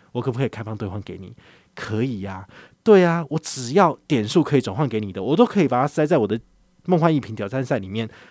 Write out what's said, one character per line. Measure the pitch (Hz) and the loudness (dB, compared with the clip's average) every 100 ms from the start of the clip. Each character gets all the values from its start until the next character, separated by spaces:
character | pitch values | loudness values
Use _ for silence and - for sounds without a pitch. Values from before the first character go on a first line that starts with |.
| _ | _
我 | 123 | -6
可 | 131 | -4
不 | 117 | -2
可 | |
以 | 127 | -4
开 | - | -6
放 | 107 107 | -10 -8
兑 | 104 | -8
换 | 104 | -8
给 | 95 90 | -12 -14
你？ | 95 113 - _ _ | -16 -20 -20 _ _
可 | - - 107 | -16 -6 -4
以 | 131 104 95 | -4 -4 -8
啊， | 95 101 - - _ | -12 -16 -20 -20 _
对 | - 196 175 | 6 6 6
啊， | 170 147 | 2 -2
我 | 156 | -6
只 | - 131 120 | -6 -8 0
要 | 175 175 127 - | 4 4 2 -2
点 | 131 107 | 0 2
数 | 175 | 2
可 | - 143 | 2 2
以 | |
转 | 123 101 | 0 -2
换 | 143 | -2
给 | 110 | -2
你 | 104 | -6
的， | 95 | -6
我 | 98 | 0
都 | 165 247 | 2 4
可 | 208 | 2
以 | 139 | 2
把 | 123 | 2
它 | 143 | 0
塞 | - 151 | 0 2
在 | 165 | 2
我 | 208 | 2
的 | 117 - _ _ _ - | -2 -6 _ _ _ -2
梦 | 175 | 2
幻 | 165 151 | 2 0
一 | |
品 | 113 | -2
挑 | 107 101 | -8 -6
战 | 131 | -4
赛 | 127 127 | -2 -4
里 | 95 | -4
面， | 110 113 - - | -6 -8 -10 -20